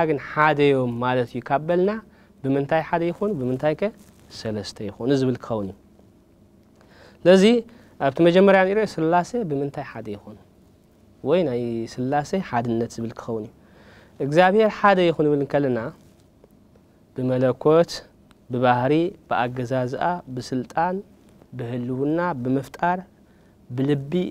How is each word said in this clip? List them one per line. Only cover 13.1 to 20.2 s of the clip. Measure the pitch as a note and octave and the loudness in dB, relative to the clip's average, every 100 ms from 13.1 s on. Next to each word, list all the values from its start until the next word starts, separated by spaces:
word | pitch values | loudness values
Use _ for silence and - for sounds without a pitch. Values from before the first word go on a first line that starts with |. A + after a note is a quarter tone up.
ክኸውን | - - A2+ G#2+ | -10 -8 -8 -8
እዩ። | - _ - - - - - | -16 _ -20 -20 -20 -20 -8
እግዚኣብሔር | C#3 D3+ F#3 G#3 A3 | 0 4 4 6 2
ሓደ | - G#3 F#3+ | 4 4 6
ይኹን | F3 D#3 D3+ | 4 2 2
ዝብል | C#3+ | 2
እንከለና | C#3 C#3+ C#3 A#2+ B2 - - _ _ _ _ _ _ _ _ _ _ - | 0 0 0 -2 -4 -12 -20 _ _ _ _ _ _ _ _ _ _ -6
ብመለኮት፣ | B2+ B2+ B2+ A#2+ D3+ D#3+ E3+ - - _ _ _ - | -2 2 0 2 4 4 4 -2 -16 _ _ _ -8
ብባህሪ፣ | B2 B2+ B2 C3 D3+ F3 - | 0 2 4 2 2 0 -6
ብኣገዛዝኣ፣ | - F#2 B2 B2+ A#2+ C3 B2 C3+ E3 F3 | -4 -2 -2 -4 -4 -4 -4 -2 -4 -4